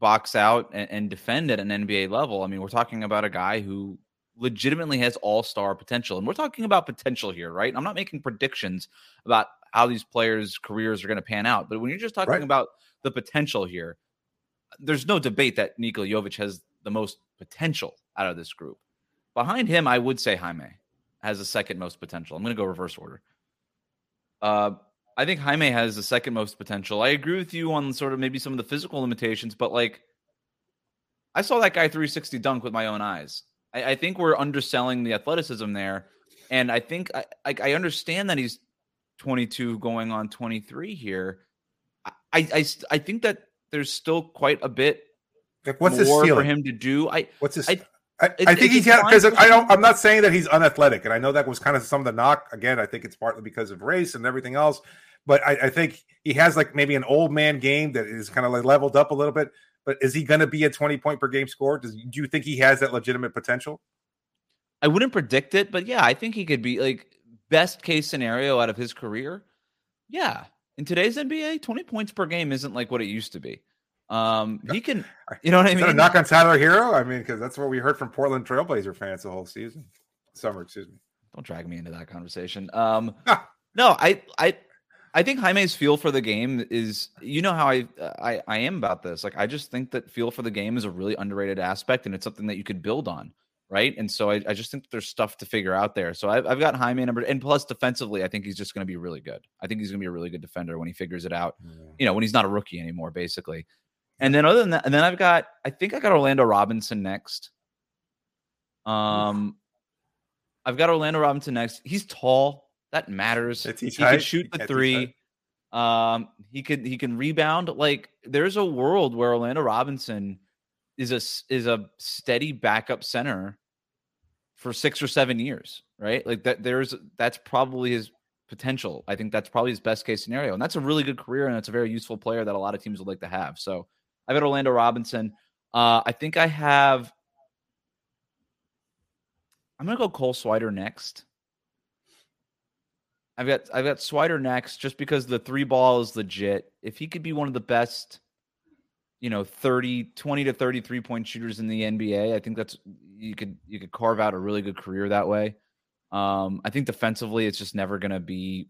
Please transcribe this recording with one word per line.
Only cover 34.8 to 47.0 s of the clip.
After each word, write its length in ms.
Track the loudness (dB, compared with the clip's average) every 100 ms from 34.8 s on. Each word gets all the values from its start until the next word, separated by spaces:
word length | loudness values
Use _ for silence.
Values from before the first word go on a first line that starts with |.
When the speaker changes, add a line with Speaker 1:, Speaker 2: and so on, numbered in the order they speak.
| 0 -2
Speaker 1:
the 120 | -2
athleticism 580 | -2 -2 -2 -4 -6 -6
there, 340 | -6 -6 -6 -10 _ _ _ -2
and 200 | 0 2
I 80 | 0
think 320 | -2 -8 -8
I, 100 | -8 -10 -10
I, 100 | -8 -2
I 120 | 0
understand 580 | 0 -2 -4 -6 -4 -2
that 80 | -2
he's 220 | -4 -8 _ _ _ _ _ _
twenty-two 600 | -4 -2 -2 -4 -6 -4
going 320 | -4 -4 -4
on 160 | -6 -8
twenty-three 680 | -8 -8 -8 -10 -14 -14
here. 460 | -12 -8 -6 -6 -10 _ _ _ _ _ _
I, 80 | -20 -20 _
I, 160 | 0 2
I 100 | 0
st-, 220 | 0 -4 -4
I 80 | -4
think 240 | -2 -2
that 160 | -2 -4 _ _ _
there's 200 | -6 -6
still 300 | -6 -2 -2
quite 380 | -4 0 2 2
a 60 | -2
bit 340 | 2 2 2 -6 _ _ _ _ _ -8
Speaker 2:
Like, 140 | 2
what's 160 | 4 6
his 100 | 6
Speaker 1:
more 140 | 8
for 60 | 8
Speaker 2:
ceiling? 200 | 6 4
Speaker 1:
him 160 | 2
to 80 | -2
do. 360 | -4 0 0